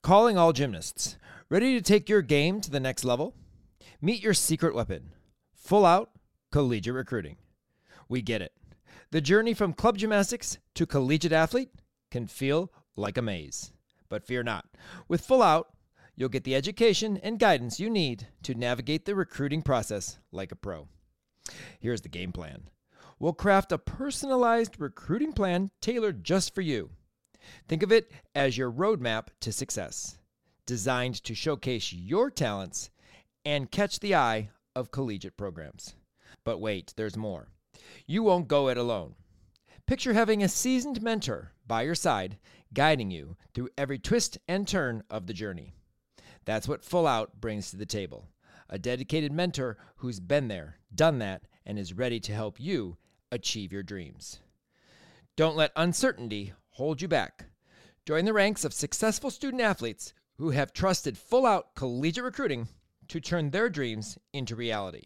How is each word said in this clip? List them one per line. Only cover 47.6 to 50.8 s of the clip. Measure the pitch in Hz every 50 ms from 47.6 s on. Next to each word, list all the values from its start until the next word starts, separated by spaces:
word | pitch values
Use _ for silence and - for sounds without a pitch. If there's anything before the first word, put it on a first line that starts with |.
| 98 -
to | -
the | 95 104
table. | - - 104 98 - 64 58 - - _ _ _ _ - - - _
A | - 101
dedicated | 85 120 123 127 127 - 151 160 151 143
mentor | 143 160 180 185 - 143 131 123 110 - - - _
who's | - - 123 117 98
been | 90 87 139 147 135 113
there, | 101 87 76 76 82 _